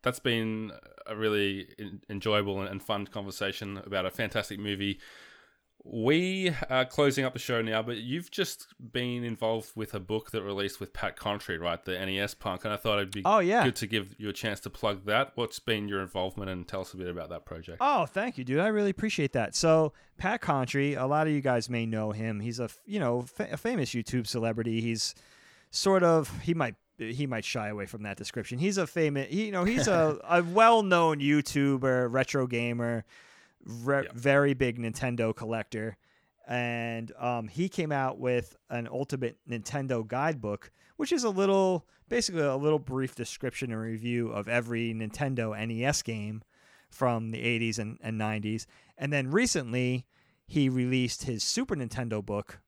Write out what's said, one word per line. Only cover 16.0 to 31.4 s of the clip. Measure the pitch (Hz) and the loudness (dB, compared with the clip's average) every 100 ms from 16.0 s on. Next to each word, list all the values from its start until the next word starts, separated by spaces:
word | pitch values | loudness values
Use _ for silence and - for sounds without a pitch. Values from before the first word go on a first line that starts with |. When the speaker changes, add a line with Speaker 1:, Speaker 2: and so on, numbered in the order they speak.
Speaker 1:
involvement, | 95 95 92 95 95 | -4 -2 -4 -4 -6
and | 92 85 | -6 -6
tell | 95 | -8
us | 92 | -8
a | 92 | -8
bit | 90 | -8
about | 87 80 | -6 -8
that | 85 - | -12 -12
project? | 82 82 85 | -14 -12 -2
Speaker 2:
Oh, | 262 269 156 | 0 2 0
thank | 190 240 180 | -2 -4 -6
you, | 127 | -2
dude. | 139 | 0
I | 202 | 2
really | 214 202 | 2 0
appreciate | 185 220 - 143 | 0 -2 0 0
that. | 131 110 - | 0 -2 2
So, | 165 160 156 - _ - | 6 6 4 -2 _ -6
Pat | 185 226 | -4 -2
Contri, | - 139 123 143 143 143 | 0 0 2 0 0 0
a | 131 | 2
lot | 147 156 | 2 2
of | |
you | 147 | 2
guys | 135 120 113 | 4 2 2
may | 120 113 | -2 0
know | 110 107 | 0 -2
him. | 104 110 104 | -2 -4 -2
He's | 113 117 | -4 -4
a | 117 | -6
f-, | - - | -8 -6
you | 202 | 0
know, | 135 120 | 2 0
fa-, | 120 - - | -2 -6 -6
a | 147 | -2
famous | 226 240 131 | -2 0 0
YouTube | 123 113 127 110 | -2 -2 -2 -2
celebrity. | 120 113 113 113 113 | -2 0 0 0 0
He's | 117 113 - - - - - - _ | 0 -2 -4 -6 -20 -20 -20 -20 _
sort | - 196 190 | 0 4 6
of, | 175 165 147 - | 8 6 4 -4
he | 165 | -2
might, | 170 127 101 _ _ | 0 0 -4 _ _
he | 113 123 143 | -8 -4 -2
might | 117 | -2
shy | 101 123 104 | -4 -4 -4
away | 104 98 | -6 -8
from | 113 | -8
that | 104 98 | -8 -8
description. | 104 - - 123 | -8 -6 -6 -2
He's | 180 196 | 0 2
a | 165 | 0
famous, | 175 156 139 135 | 2 2 2 -2
he, | 165 214 | -2 -2
you | |
know, | 190 180 | 0 2
he's | 254 226 | 2 4
a, | 175 156 151 | 4 4 2
Speaker 1:
<laughs> | - | 2
Speaker 2:
a | 175 | 2
well-known | 170 190 226 233 202 175 165 151 | 4 8 10 10 8 6 6 4
YouTuber, | 143 147 | 4 4